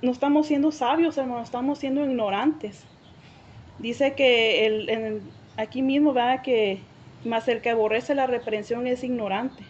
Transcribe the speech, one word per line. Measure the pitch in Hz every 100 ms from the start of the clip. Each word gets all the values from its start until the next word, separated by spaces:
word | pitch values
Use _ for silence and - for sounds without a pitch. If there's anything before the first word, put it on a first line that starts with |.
no | 247
estamos | 247 277 294 302
siendo | 285 302
sabios, | 302 240 311 330 302
hermanos, | 254 240
estamos | 226 240 262 285
siendo | 269 269
ignorantes. | 285 254 208 196 269 311 214 202 - - - - - - - - - -
Dice | 226 240 277
que | 277 269 240 226 208 220
el, | 214 208
en | 226
el, | 220 214 196 - - -
aquí | 220 254
mismo, | 262 277 302
¿verdad?, | 247 240 254
que | 254 240 208 190 - - - -
"mas | 226 226 226
el | 226
que | 240
aborrece | 226 214 220 247
la | 277 262
reprensión | 240 240 214 208 233 247
es | 247
ignorante". | 254 247 208 190 254 - -